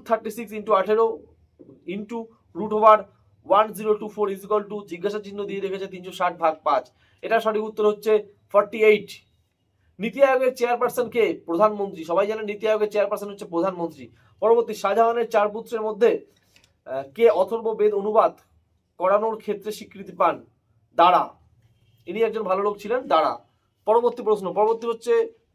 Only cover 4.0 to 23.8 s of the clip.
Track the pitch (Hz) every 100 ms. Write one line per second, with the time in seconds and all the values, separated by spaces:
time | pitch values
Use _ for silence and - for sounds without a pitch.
4 | 214 208 202 190 196 208 196 208 - 170
5 | 202 214 202 202 196 196 190 190 190 185
6 | 180 175 180 165 165 156 151 135 - _
7 | _ _ - 226 220 214 214 220 214 208
8 | 220 214 - _ _ 208 208 226 214 208
9 | - - _ _ _ _ _ _ _ -
10 | 220 269 269 254 254 254 240 240 247 254
11 | 226 233 190 - - 170 214 208 196 165
12 | 156 180 208 220 208 202 214 214 208 208
13 | 196 202 202 196 170 170 190 175 165 139
14 | 117 _ _ - 214 233 226 208 196 214
15 | 233 233 226 214 208 214 226 226 214 202
16 | 233 - - _ _ _ _ _ - 135
17 | 139 170 226 170 185 226 220 196 208 202
18 | 208 214 180 - _ _ _ _ _ -
19 | 180 208 226 220 208 202 214 214 208 190
20 | 190 175 170 135 - _ _ _ _ -
21 | 175 170 - - _ _ _ _ _ _
22 | 170 208 220 214 185 190 208 202 208 254
23 | 208 160 139 117 _ _ _ _